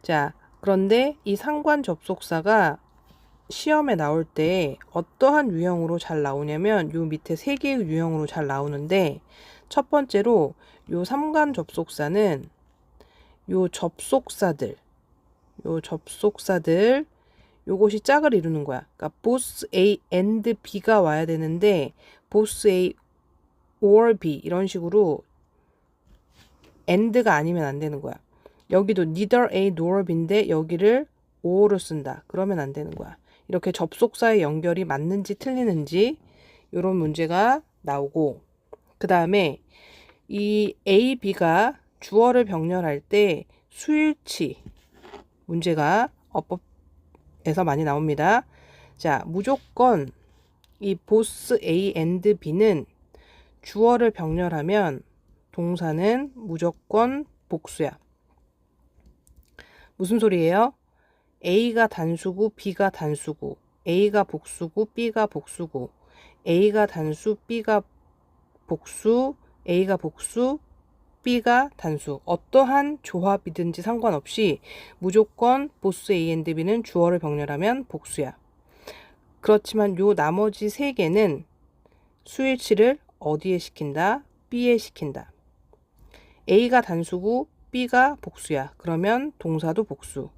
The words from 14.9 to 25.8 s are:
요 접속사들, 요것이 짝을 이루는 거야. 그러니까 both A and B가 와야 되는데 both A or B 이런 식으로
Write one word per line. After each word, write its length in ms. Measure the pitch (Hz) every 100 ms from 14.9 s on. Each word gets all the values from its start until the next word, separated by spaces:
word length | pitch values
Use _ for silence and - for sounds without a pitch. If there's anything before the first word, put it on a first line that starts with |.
| _ _ _ _ _ _ -
요 160 | - 165
접속사들, 1200 | - 160 - - 208 - - 185 165 170 220 269 311 _ _ _ _ _ -
요것이 360 | 190 214 214
짝을 320 | - 285 302
이루는 280 | 214 165 156
거야. 240 | 143 127 - _
그러니까 220 | 156 _
both 460 | 220 254 - - -
A 240 | 185 196 202 _
and 420 | 180 196 220 226 220
B가 380 | - 202 226 220
와야 260 | 165 151 165
되는데 680 | 160 156 165 208 185 131 _ - _ _
both 400 | 208 214 - 214
A 240 | 185 180 - _ _ _ _ _ _ _ _
or 340 | 202 214 233
B 200 | 220 165
이런 340 | 143 165 175 190
식으로 540 | 190 170 208 185 143 - _ _ _ _ _